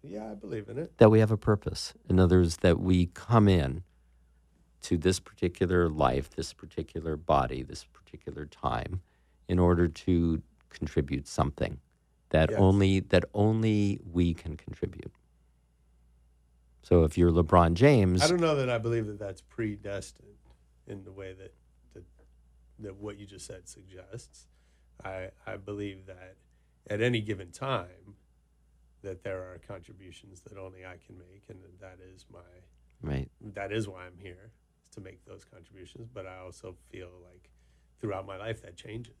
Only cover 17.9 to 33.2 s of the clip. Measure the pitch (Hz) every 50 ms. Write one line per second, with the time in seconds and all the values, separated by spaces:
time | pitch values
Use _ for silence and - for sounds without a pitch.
17.9 | 147 120 98 92 90 92 - 156 180 175 170 160 151 139 131 127 120 113 110 117
18.9 | 117 117 110 104 104 101 104 98 95 - _ _ _ - 113 107 104 101 98 101
19.9 | 98 98 95 - - _ - 104 104 _ _ _ - _ _ _ _ _ _ -
20.9 | 107 98 95 95 95 98 98 95 92 92 95 92 _ _ _ _ _ _ _ _
21.9 | _ 95 90 _ _ _ _ _ _ _ _ _ _ _ _ _ _ _ 107 101
22.9 | 95 98 104 104 101 101 101 95 101 92 - - - 92 90 - - - 98 92
23.9 | 92 92 92 92 101 123 - - _ - _ _ _ _ _ _ _ _ _ _
24.9 | _ _ - 98 95 92 92 95 _ _ _ 107 101 98 98 101 104 104 104 101
25.9 | 98 95 95 92 92 92 92 92 98 _ _ _ _ _ _ _ _ _ _ -
26.9 | 104 104 113 123 123 113 104 104 104 95 92 87 85 - 135 135 131 110 87 87
27.9 | 90 90 90 98 101 _ _ _ _ _ _ _ _ _ _ _ _ _ _ _
28.9 | _ _ - 101 92 90 _ - 95 92 92 92 90 85 _ _ 104 92 87 -
29.9 | 104 95 98 90 85 - - 101 95 90 _ - 104 98 95 95 95 92 92 92
30.9 | 90 85 _ _ 98 92 90 90 92 101 101 _ 110 92 90 - 87 92 101 95
31.9 | 92 90 92 92 92 90 - _ - 90 87 87 _ _ 92 _ _ _ _ _
32.9 | _ _ - 80 71 67